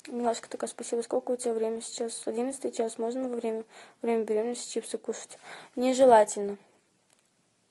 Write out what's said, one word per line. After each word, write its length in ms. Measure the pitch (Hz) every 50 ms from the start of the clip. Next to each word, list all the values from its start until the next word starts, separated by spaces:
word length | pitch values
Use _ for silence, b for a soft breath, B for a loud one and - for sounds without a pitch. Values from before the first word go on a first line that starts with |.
| - -
Милашка 400 | 254 240 240 233 233 233 - -
такая, 180 | - - - 233
спасибо. 340 | - - 233 - 247 233 233
Сколько 300 | - - 254 - - 247
у 40 |
тебя 180 | 240 - 240 226
время 260 | 226 220 226 226 226
сейчас? 460 | 233 - - - 240 226 - - -
Одиннадцатый 460 | - 220 226 240 269 269 - - 240 -
час. 260 | - 226 226 - -
Можно 300 | 226 233 247 262 262 247
во 80 | 240
время, 280 | 233 233 226 220 220 220 B B B B B B B
время 240 | - 233 233 226 214
беременности 480 | 220 214 214 220 240 240 240 - - -
чипсы 260 | 233 - - - 220
кушать? 400 | - - 220 - - - - B B B B B B B B
Нежелательно. 840 | 247 247 262 254 254 269 254 233 214 208 208 - 208 202 202 202 - - _ _ _ _ _ _ _ _ _ _ _ _ _ _ _ _ _ _ _ _ _